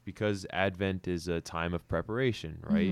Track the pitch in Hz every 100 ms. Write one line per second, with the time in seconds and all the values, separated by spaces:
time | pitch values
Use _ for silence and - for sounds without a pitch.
0 | - 87 107 101 92 - 98 90 98 95
1 | - 87 85 85 - 82 85 85 - 85
2 | 82 113 131 107 78 80 - 208 208